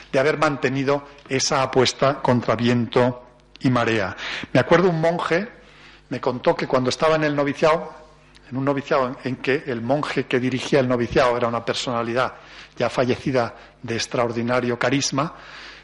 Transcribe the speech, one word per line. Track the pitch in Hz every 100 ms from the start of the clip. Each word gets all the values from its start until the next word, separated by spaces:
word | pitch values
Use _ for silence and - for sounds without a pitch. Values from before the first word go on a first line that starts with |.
| -
de | 139
haber | 139 151
mantenido | 156 139 131 135 135 143 143 - -
esa | 135 - 147
apuesta | 131 135 123 - 135 143
contra | - 123 113 110
viento | 117 123 113 - 123 123 - - _ -
y | 139
marea. | 123 113 113 95 107 - - -
Me | 131
acuerdo | 123 170 185
un | 160
monje, | 165 170 - 165 208 - - - - - -
me | 127
contó | - 123 175 165
que | 147
cuando | 135 127
estaba | - 160 156
en | 151
el | 143
noviciado, | 143 131 160 165 180 - - - - - -
en | 127
un | 135
noviciado | 139 131 151 127
en, | 135 131
en | 127
que | - 135 160
el | 117
monje | 117 147 139 - 131
que | 131
dirigía | 127 127 - 151
el | 127
noviciado | 127 120 - 127 120
era | 117
una | 117 113
personalidad | 117 - 120 117 117 120 - - - - -
ya | 120
fallecida | - 127 120 - 131 113 - - _
de | 120 113
extraordinario | - 127 120 117 117 127 123 120
carisma, | 123 139 135 135 160 - - - - -